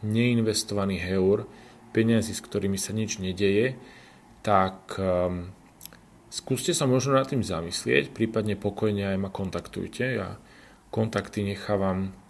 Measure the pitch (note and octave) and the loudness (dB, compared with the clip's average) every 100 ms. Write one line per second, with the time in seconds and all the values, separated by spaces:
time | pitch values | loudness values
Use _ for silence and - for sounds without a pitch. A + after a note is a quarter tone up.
0 | G#2+ A2 A#2+ A#2 A2 G#2 - G#2 G2 F#2 | -2 2 4 4 2 0 -2 -2 0 -2
1 | F2 F#2+ F#2+ G#2 A2+ - - - - - | 0 2 4 4 0 -12 -20 -20 -4 2
2 | A2+ A#2 - F#2+ - G#2 G2 G2 - G#2+ | 4 4 2 -4 -6 -4 -2 -2 -2 -4
3 | G#2+ - F#2 F#2 G2+ G2+ B2+ B2+ - - | -4 -4 -4 0 2 4 2 -2 -14 -20
4 | - - - - - G2 F#2+ F#2+ - - | -20 -20 -20 -8 2 4 4 0 -10 -4
5 | F#2+ F2+ F2+ F2+ F2 - - - - - | 0 2 2 -2 -8 -14 -20 -20 -18 -20
6 | - - - - - B2+ - D#3+ C#3 B2+ | -20 -20 -16 -10 -4 -2 0 0 2 2
7 | B2 C3+ C3+ C3+ F#2+ E2 E2+ - - C3 | 4 2 2 -2 -2 -4 -4 -6 2 2
8 | C#3 - A2 A2 G#2+ F#2+ G#2 G2 A2 G2+ | 2 0 -2 0 -2 -2 -4 0 0 0
9 | G2 F#2+ G2 - F#2+ F2 - F#2+ F#2 - | 0 -2 -4 -4 -6 -6 -8 -8 -8 -4
10 | B2+ A#2 F#2 G2+ - - - - - - | -4 -4 -6 -10 -18 -20 -20 -20 -8 -2
11 | A2 G#2 G2 - G2+ G2+ - G#2 F#2+ F#2+ | 0 0 -4 -2 -4 -4 -2 0 2 0
12 | F#2+ F#2+ - | -4 -8 -14